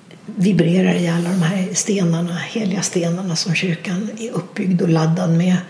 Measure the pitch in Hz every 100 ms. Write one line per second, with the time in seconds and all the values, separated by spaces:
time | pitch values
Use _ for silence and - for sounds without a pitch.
0 | - - - 220 185 170 170 185 185 175
1 | 170 170 175 190 165 190 185 170 - 196
2 | 170 165 170 170 135 226 202 180 - 180
3 | 170 175 190 160 190 165 190 160 202 180
4 | 220 220 226 - - - 185 175 180 160
5 | 160 170 175 165 180 180